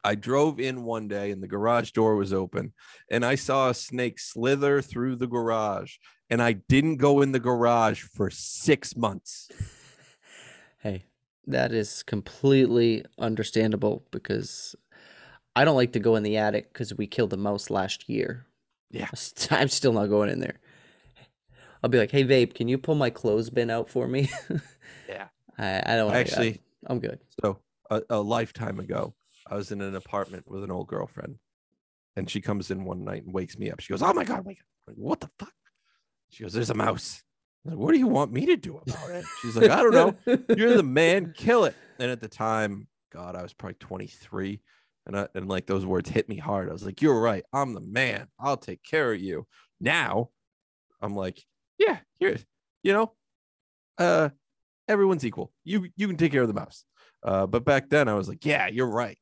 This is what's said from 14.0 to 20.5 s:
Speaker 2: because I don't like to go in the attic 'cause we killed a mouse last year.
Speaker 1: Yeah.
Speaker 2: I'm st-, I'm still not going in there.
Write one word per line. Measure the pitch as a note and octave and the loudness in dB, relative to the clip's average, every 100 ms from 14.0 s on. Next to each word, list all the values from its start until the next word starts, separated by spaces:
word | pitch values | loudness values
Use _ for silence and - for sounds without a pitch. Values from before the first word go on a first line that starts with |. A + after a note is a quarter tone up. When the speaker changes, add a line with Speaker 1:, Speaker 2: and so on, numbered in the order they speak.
| _ | _
Speaker 2:
because | - - G2 - - - - _ _ - - - - _ A#2+ | -12 -6 -6 -4 -10 -12 -16 _ _ -20 -20 -20 -20 _ 2
I | D3 | 4
don't | C#3 | 6
like | B2 | 2
to | A#2+ | 2
go | G#2+ A2+ | 2 2
in | |
the | G#2 G#2+ | 2 0
attic | G#2+ G#2+ - | 0 -2 -6
'cause | - A#2 | -10 -10
we | G#2 G#2 | -6 -6
killed | - G#2+ | -2 -2
a | F#2+ | -2
mouse | G2+ G2+ - | -2 -4 -2
last | G2 F#2 - - | -2 -2 -6 -6
year. | A2 - B2 - _ _ _ _ | -4 -4 -6 -14 _ _ _ _
Speaker 1:
Yeah. | A2 G#2+ | -10 -10
Speaker 2:
I'm | - | -6
st-, | - - - D3 | -8 -4 0 2
I'm | C#3 | 2
still | - C#3 | 4 2
not | A2+ G2+ | 2 2
going | G#2 G#2 | 2 2
in | E2+ | -2
there. | E2+ | -6